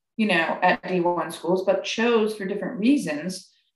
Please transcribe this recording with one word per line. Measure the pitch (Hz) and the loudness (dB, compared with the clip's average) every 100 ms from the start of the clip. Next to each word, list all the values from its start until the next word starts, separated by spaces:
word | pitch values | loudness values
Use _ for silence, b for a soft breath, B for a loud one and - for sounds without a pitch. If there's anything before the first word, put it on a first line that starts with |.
| _ - | _ -2
you | 208 | 0
know, | 175 156 - | 2 2 2
at | 180 - 185 | 2 2 0
D | 180 | 0
one | 175 175 160 | 0 0 -4
schools, | - 160 185 180 | -6 -2 0 2
but | 185 | 0
chose | - - 233 233 214 - | -2 0 2 2 2 -2
for | 185 | -6
different | - - - | -6 -6 -2
reasons, | 220 285 170 147 175 180 - b b | 2 2 0 -6 -6 -10 -12 b b